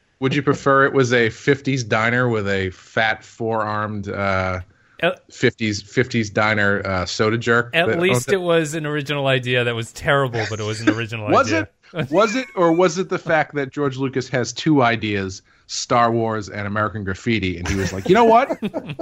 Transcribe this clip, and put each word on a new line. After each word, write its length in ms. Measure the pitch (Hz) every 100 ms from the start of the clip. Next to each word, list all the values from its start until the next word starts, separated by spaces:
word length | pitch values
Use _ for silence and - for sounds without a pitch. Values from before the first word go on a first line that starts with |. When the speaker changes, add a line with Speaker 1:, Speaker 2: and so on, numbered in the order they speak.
| _ -
Speaker 1:
would 160 | 131
you 80 | 147
prefer 420 | 147 131 139 135 135
it 60 |
was 200 | 135 120
a 180 | 123 113
fifties 540 | - - 139 135 131
diner 440 | 107 113 117 123 123
with 200 | 110 98
a 220 | 98 95
fat 520 | - - 120 110 110
four-armed, 840 | - - 113 113 107 107 104 104 101
uh, 520 | 98 98 95 92 92 - _ _ -
Speaker 2:
At 320 | 170 - _
Speaker 1:
fifties, 500 | - 120 - 110 104
fifties 480 | - 127 123 120 104
diner, 520 | 110 107 107 101 101 98
uh, 180 | 92 87
soda 300 | - 110 117
jerk 320 | 117 117 117
Speaker 2:
At 140 | 165 180
Speaker 1:
that 120 | 170
Speaker 2:
least 280 | 180 123 -
Speaker 1:
owned 60 |
Speaker 2:
it 60 | 190
was 300 | 175 165 151
an 120 | 160 151
original 400 | 147 139 143 135
idea 380 | 131 123 123
that 100 | 120
was 180 | 117 117
terrible, 500 | - 147 143 131 117 107
but 120 | 110
it 20 |
was 160 | 107 110
an 80 | 113
original 380 | 107 113 113 104
Speaker 1:
<laughs> 20 |
Was 180 | 233 240
Speaker 2:
idea. 160 | 320 - _ _
Speaker 1:
it? 160 | 170 135
Was 260 | 170 220 254
it, 100 | 254
or 180 | 202 170
was 260 | 165 185 175
it 100 | 185
the 100 | 175
fact 360 | 170 156 143 143
that 140 | 135
George 240 | 143 143 127
Lucas 320 | 135 131 -
has 240 | 131 117
two 300 | - 160 147
ideas, 600 | 117 117 107 101 95 95 _ _ -
Star 440 | - - 123 117
Wars 360 | 117 113 110 101
and 180 | 104 101
American 360 | 104 107 107
Graffiti, 520 | 95 92 123 110 92 85
and 80 | 92
he 60 | 98
was 160 | 92
like, 160 | 95 101
"You 60 |
know 100 | 214
what? 340 | 233 226 277 - 208 285 180 139